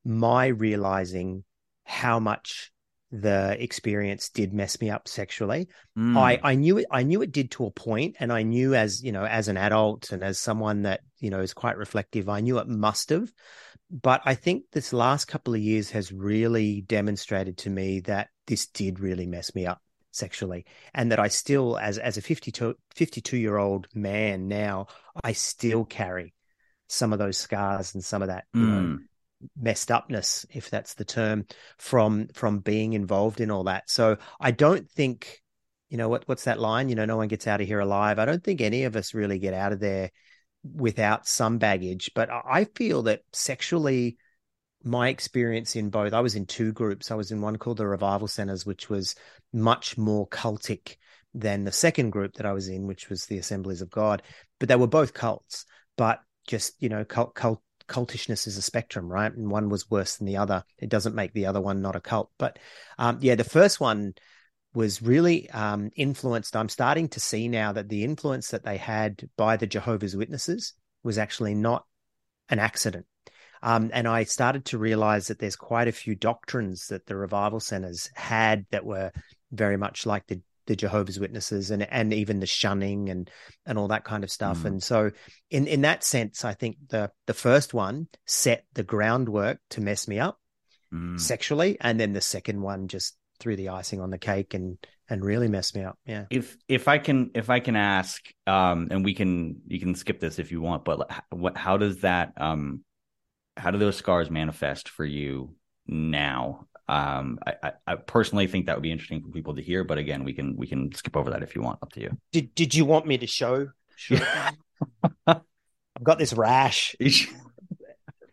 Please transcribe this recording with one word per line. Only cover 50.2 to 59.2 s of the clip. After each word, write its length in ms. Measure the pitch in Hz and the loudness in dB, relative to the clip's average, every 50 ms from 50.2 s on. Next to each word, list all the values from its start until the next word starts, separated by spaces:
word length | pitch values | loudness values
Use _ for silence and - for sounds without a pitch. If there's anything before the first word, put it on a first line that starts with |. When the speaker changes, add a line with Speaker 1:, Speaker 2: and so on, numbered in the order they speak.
| 98 - | -2 -4
Speaker 1:
cultic 680 | - - - 113 104 - - - 104 - - - - - _ _ - _ _ _ - | -6 -4 -4 -4 -4 -4 -6 -6 -8 -8 -10 -16 -20 -20 _ _ -20 _ _ _ -10
than 300 | - 107 104 101 101 98 | -4 -2 -2 -2 -2 -2
the 80 | 98 | -2
second 380 | - - - 165 156 - 127 110 | 0 2 4 4 4 4 2 2
group 240 | 98 104 98 98 - | 0 -2 -2 -4 -4
that 100 | - 104 | -6 -4
I 80 | 101 98 | -4 -4
was 140 | 98 95 95 | -4 -6 -6
in, 200 | 92 95 98 98 | -6 -6 -6 -8
which 220 | 95 - - - | -8 -10 -10 -10
was 160 | 101 92 - | -10 -8 -8
the 120 | - 107 92 | -6 -6 -6
Assemblies 440 | 85 - 104 98 92 95 92 85 | -6 -6 -6 -6 -6 -6 -6 -8
of 80 | 92 90 | -8 -6
God. 340 | - 107 107 107 104 98 - - - - - _ _ - | -2 0 2 2 2 0 -2 -10 -20 -20 -20 _ _ -2
But 100 | 131 - | 2 6
they 60 | 127 | 6
were 120 | 123 123 113 | 6 6 6
both 260 | 151 156 147 117 - | 6 4 4 4 0
cults, 520 | - - 113 104 - - - - - - _ _ _ _ _ _ | -2 -2 -2 -2 -4 -6 -12 -14 -14 -16 _ _ _ _ _ _
but 240 | - 113 110 113 - _ _ _ _ _ - | 2 2 2 2 0 _ _ _ _ _ -6
just, 280 | 117 107 - - - - | -4 -4 -4 -6 -6 -4
you 100 | 131 117 | -4 -2
know, 160 | 107 107 107 | -2 -2 -6
cult, 300 | - - 120 117 - - | -4 -2 -2 -2 -2 -2
cult, 260 | - - 113 110 - _ _ _ _ _ - | -2 0 0 0 -2 _ _ _ _ _ -8
cultishness 600 | - 127 123 - - 117 - - 113 - - 110 | -4 -4 -4 -4 -4 -8 -6 -6 -4 -4 -4 -6
is 100 | 98 98 | -6 -4
a 40 | |
spectrum, 460 | - - - 117 113 - - 101 87 87 | -4 -2 -2 -4 -4 -4 -6 -8 -6 -4
right? 260 | 90 98 | -2 0